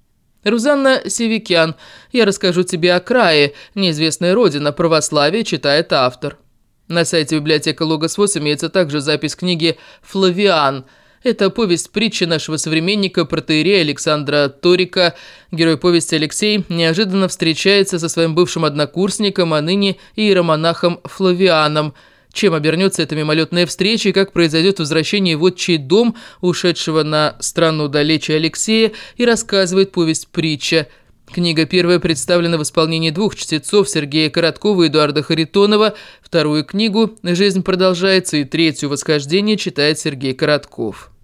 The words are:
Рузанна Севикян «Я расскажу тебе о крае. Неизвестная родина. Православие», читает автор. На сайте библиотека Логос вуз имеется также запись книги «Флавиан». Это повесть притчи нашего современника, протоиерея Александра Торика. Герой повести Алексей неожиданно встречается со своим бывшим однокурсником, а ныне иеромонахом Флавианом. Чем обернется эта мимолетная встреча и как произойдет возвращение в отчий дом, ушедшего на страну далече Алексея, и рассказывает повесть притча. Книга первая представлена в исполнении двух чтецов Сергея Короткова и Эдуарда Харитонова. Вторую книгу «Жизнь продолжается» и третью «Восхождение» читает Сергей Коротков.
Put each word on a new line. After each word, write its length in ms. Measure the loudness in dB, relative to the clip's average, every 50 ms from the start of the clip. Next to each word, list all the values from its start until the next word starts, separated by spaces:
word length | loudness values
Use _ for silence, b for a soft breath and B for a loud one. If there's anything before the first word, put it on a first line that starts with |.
| _ _ _ _ _ _ _ _
Рузанна 600 | -2 -2 0 0 2 2 2 2 4 2 2 2 -2 -6
Севикян 680 | -4 -2 -2 -2 -2 -2 -2 0 2 2 2 2 -2 B B B B B B B
«Я 140 | B 2 2
расскажу 400 | 2 2 0 0 0 0 0 0
тебе 300 | -2 -2 0 2 2 2
о 60 | 2
крае. 520 | 0 0 2 2 4 4 4 4 4 2 0 B B B B
Неизвестная 580 | -2 -2 0 0 0 0 -2 -2 0 0 2 2
родина. 380 | 4 2 2 2 0 -2 -2
Православие», 720 | -2 0 0 2 2 2 0 0 0 2 2 2 0 0 -2
читает 480 | -2 -4 -2 0 0 0 0 0 0
автор. 440 | 0 0 0 0 -2 -4 -10 -10 -10 _ _ _ _ _ _ _ _ _ _ -4
На 160 | -2 -2 0
сайте 320 | 0 0 -2 0 0 -2
библиотека 480 | -2 0 0 0 0 0 -2 -4 -2 -2
Логос 340 | -2 -2 -2 -2 -4 0 0
вуз 180 | 0 0 0
имеется 340 | -2 -2 -2 -2 -2 -4 -2
также 300 | 0 0 0 0 -2 -4
запись 360 | -2 -2 -2 -2 -2 -6 -6
книги 400 | -6 -4 -4 -2 0 0 -2 -2 B B B B B
«Флавиан». 840 | B -8 -4 0 0 0 2 2 2 2 2 2 2 0 -2 -4 -10 b b b b b b b
Это 280 | b -2 0 0 0 -2
повесть 400 | 0 0 0 0 0 -2 -2 -6
притчи 340 | -4 -2 -2 -2 -2 -2 -2
нашего 320 | -2 -2 -4 -4 -4 -6
современника, 680 | -6 -4 -2 -2 -2 0 0 -2 0 -2 -2 -2 -2 -2
протоиерея 560 | -2 -4 -6 -2 -2 0 0 2 2 2 2
Александра 680 | 2 0 -2 -4 -2 -2 -2 -2 -2 -2 0 0 0 0
Торика. 680 | -2 -2 2 2 2 2 2 -2 0 0 0 0 -2 B B B B B B B
Герой 240 | -4 0 0 2 0
повести 380 | 2 2 2 2 2 0 -2 -2
Алексей 500 | -2 -2 -4 -4 -2 -2 0 0 -2 -2 -4
неожиданно 580 | -2 -2 0 0 0 0 -2 0 0 0 -2 -2
встречается 680 | -2 -2 -2 -2 -2 0 0 2 2 2 2 0 -2 -4
со 100 | -4 -4
своим 260 | -2 0 0 0 2
бывшим 300 | 0 0 0 0 -2 -2
однокурсником, 880 | -2 0 -2 -4 -4 -2 -4 -2 -2 -2 -2 -4 -2 0 0 0 0
а 80 | 0 -2
ныне 380 | 0 0 0 0 0 0 -2 B B B B
иеромонахом 840 | -2 2 2 4 2 2 2 0 0 0 0 -2 0 0 -2 -2 -2 -10
Флавианом. 880 | -16 -6 -2 0 0 2 4 4 4 4 4 2 2 0 0 -2 -2 -6 b b b b b b b
Чем 220 | b 0 0 0 0
обернется 480 | 2 0 0 0 2 0 0 0 -2
эта 140 | -4 -2 -2
мимолетная 500 | -4 -2 0 0 0 0 0 0 -2 -2
встреча 420 | -2 -2 -2 0 0 0 0 0 0
и 40 |
как 200 | 2 2 0 0
произойдет 460 | 0 0 0 2 2 2 2 2 2 0
возвращение 580 | -2 -2 0 -2 0 0 0 0 0 0 0
в 60 | 2
отчий 340 | 2 0 0 0 -2 0 0
дом, 400 | 0 0 2 2 4 4 2 0 B B B B B
ушедшего 640 | B -2 -2 0 0 -2 -2 -2 -4 -2 0 0
на 340 | 0 0 0 0 0 -2 -4 -6
страну 480 | -10 -6 -2 0 0 0 0 0 -2 -2
далече 480 | 0 0 0 0 0 -2 -2 -2 -2
Алексея, 560 | 0 -2 -2 -4 -4 -2 0 2 2 2 0 -2 B B B B
и 100 | -2 0
рассказывает 680 | 0 0 0 -2 -2 0 0 0 2 2 2 0 2
повесть 360 | 0 -2 0 0 0 -4 -6 _
притча. 600 | -6 -4 -2 -2 -4 -4 -4 -2 -2 -2 -2 b b b b b b _ _ -10
Книга 320 | -6 -4 -2 0 0 0 -2
первая 360 | 0 0 0 2 2 2 2
представлена 580 | 2 -2 -4 -4 -2 0 0 0 2 0 -2 -2
в 40 |
исполнении 480 | -4 -2 0 0 0 0 0 -2 -2 -2
двух 260 | -2 -2 -2 -4 -4
чтецов 520 | -6 -8 -6 -6 -6 -4 0 2 2 2 2
Сергея 420 | 0 -4 -4 -2 -2 0 0 0
Короткова 520 | 0 0 0 0 -2 -2 -2 0 2 2
и 60 | 2 2
Эдуарда 340 | 4 2 2 2 0 -2
Харитонова. 720 | -2 -2 -2 -2 -2 0 2 2 4 4 4 2 2 0 -2 B B B B B
Вторую 420 | B -2 -2 0 0 2 0 -2 -4
книгу 520 | -4 -2 -2 -2 0 2 2 0 0 -2 -6
«Жизнь 400 | -4 -2 0 2 2 2 2 0
продолжается» 760 | 0 0 0 2 2 2 2 2 0 2 2 2 0 0 -4 -4
и 60 | -4
третью 440 | -2 -2 0 0 0 0 -2 -6 -6
«Восхождение» 680 | -6 -4 -2 -2 -2 -2 -2 0 -2 0 2 0 0
читает 440 | -2 -2 -6 -4 0 0 0 0 -2
Сергей 340 | -4 -6 -6 -4 -6 -6 -4
Коротков. 800 | -2 0 0 0 0 -2 -8 -10 -6 -6 -6 -6 -10 -18 -20 -20 _